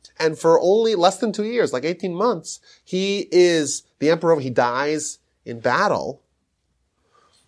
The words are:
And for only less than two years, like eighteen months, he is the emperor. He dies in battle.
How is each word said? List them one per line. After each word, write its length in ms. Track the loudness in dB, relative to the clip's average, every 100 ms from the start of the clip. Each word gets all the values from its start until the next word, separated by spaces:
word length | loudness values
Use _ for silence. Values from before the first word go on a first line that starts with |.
| -20 -4
And 180 | -2 0
for 220 | 4 4
only 360 | 4 2 2 2
less 220 | 2 2
than 140 | -4
two 140 | -4 -4
years, 260 | -2 -2
like 140 | -2 -4
eighteen 280 | -6 -6
months, 460 | -2 -2 -2 -8 -18 _ _
he 460 | -8 -4 -2 -4 0
is 520 | 4 4 4 -2 -6 -12 -4
the 100 | 0
emperor. 300 | 0 2 0
He 100 | 0
dies 680 | 0 0 0 -2 -4 -6 -12 _ _ -14
in 140 | -6
battle. 640 | -2 0 0 0 -4 -12 _ _ _ _ _ _ _ _ _ _ _ _